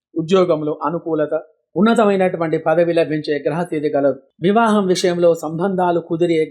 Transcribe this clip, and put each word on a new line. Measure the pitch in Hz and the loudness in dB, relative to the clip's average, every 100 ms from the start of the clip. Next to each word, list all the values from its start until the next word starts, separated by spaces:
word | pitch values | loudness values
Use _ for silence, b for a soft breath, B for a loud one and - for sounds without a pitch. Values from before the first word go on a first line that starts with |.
| _ | _
ఉద్యోగంలో | 165 160 190 175 156 151 160 | -6 0 2 4 0 -2 -4
అనుకూలత, | 151 170 156 160 151 160 - _ _ 160 | -4 -6 -4 -2 -2 -4 -8 _ _ 0
ఉన్నతమైనటువంటి | 220 233 208 190 185 180 165 156 | 2 4 2 2 0 -2 -2 -2
పదవి | 160 160 170 | 0 2 2
లభించే | 165 147 156 151 143 147 | 2 0 -2 -4 -4 -2
గ్రహస్థితి | 156 170 156 147 | -4 -4 -4 -2
కలదు. | 143 139 131 _ - | 0 0 -2 _ -4
వివాహం | 170 208 233 208 185 | 0 2 2 2 2
విషయంలో | 175 180 175 175 | 0 0 2 2
సంబంధాలు | 165 156 160 196 180 180 170 | 2 -2 -4 -2 0 0 0
కుదిరే | 165 170 170 160 156 | -2 -2 0 0 0